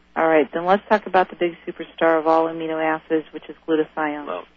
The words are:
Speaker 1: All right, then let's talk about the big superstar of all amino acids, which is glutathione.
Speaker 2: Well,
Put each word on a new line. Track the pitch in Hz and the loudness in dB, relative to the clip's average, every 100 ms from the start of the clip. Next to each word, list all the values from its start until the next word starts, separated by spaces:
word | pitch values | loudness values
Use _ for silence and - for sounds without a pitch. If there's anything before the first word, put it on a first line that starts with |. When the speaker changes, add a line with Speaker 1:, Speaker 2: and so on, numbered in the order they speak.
| _ - | _ -2
Speaker 1:
All | 160 | 2
right, | 160 143 | 4 2
then | 165 | -2
let's | 175 196 - | 0 0 2
talk | 214 202 | -2 2
about | 185 185 | 0 0
the | |
big | - 175 170 - | -2 -4 -4 -14
superstar | - 160 - 165 160 | -14 -12 -2 2 2
of | 156 | 4
all | 160 165 | 2 2
amino | 165 160 160 | -2 -6 -2
acids, | 160 160 - 160 151 | -2 -2 -2 -4 -4
which | 156 - | -14 -16
is | 151 - | -14 -2
glutathione. | 156 151 - 156 147 147 | 0 0 -2 -4 -6 -8
Speaker 2:
Well, | 87 - | -10 -10